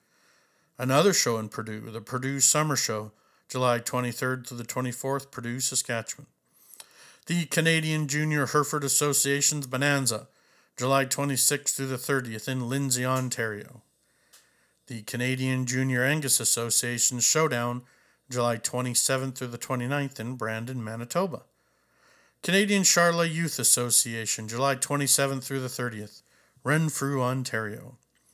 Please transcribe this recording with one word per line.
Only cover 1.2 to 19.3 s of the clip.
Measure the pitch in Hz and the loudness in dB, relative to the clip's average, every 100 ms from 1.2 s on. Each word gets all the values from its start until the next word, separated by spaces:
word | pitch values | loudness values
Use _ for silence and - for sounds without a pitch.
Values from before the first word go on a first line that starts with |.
| 127 113 | 2 0
in | 110 | -4
Purdue, | - 110 107 113 | -8 -8 -10 -10
the | 110 | -12
Purdue | 107 127 131 139 | -8 -4 -2 2
Summer | - 151 156 131 | 4 4 2 0
Show, | - 110 107 _ _ _ - | 0 -2 -6 _ _ _ -6
July | 127 127 120 | 0 2 2
twenty-third | - 123 123 113 131 127 120 | 0 -2 -2 -2 -2 -2 -6
to | |
the | 120 | -10
twenty-fourth, | 120 127 127 120 135 135 135 | -6 -4 -4 -4 -2 -4 -4
Purdue, | - 117 123 | -10 -6 -4
Saskatchewan. | - 127 - 117 110 - - _ _ _ - - - - - - - | -2 -2 -2 -4 -4 -12 -16 _ _ _ -20 -20 -20 -20 -20 -14 -2
The | 175 156 | -2 0
Canadian | - 160 160 156 156 147 | 2 4 4 2 0 0
Junior | 147 156 151 | 0 2 2
Hereford | 127 151 143 151 | 2 2 2 -2
Association's | 139 - 147 139 139 143 139 151 127 | 0 2 2 2 2 2 2 0 -4
Bonanza, | 127 143 139 131 107 - _ _ _ _ - | 0 2 2 0 -2 -8 _ _ _ _ -4
July | 123 135 131 | 2 4 2
twenty-sixth | - 143 127 - 143 - | -2 -2 2 2 2 -2
through | - 135 | -4 -4
the | 131 | -4
thirtieth | - 135 123 110 - | 0 -2 -2 -8 -4
in | 131 120 | -4 -2
Lindsay, | 139 139 127 | -2 0 0
Ontario. | 127 131 127 120 113 104 - 113 _ _ _ _ _ - _ _ _ _ - | 2 0 -2 -2 -4 -6 -12 -20 _ _ _ _ _ -20 _ _ _ _ -12
The | 117 | -12
Canadian | 107 123 127 131 131 131 | -8 -2 -2 0 0 0
Junior | 127 127 131 127 | 0 0 0 2
Angus | 131 156 135 - | 2 2 2 2
Association | 113 - 117 - 120 120 - 123 | 2 0 0 0 0 0 0 2
Showdown, | - 156 156 123 120 120 - _ _ _ - | 2 4 2 0 -2 -4 -10 _ _ _ -6
July | 123 120 117 | 0 0 0
twenty-seventh | - 123 123 117 - 135 135 | -2 -2 0 0 2 0 -2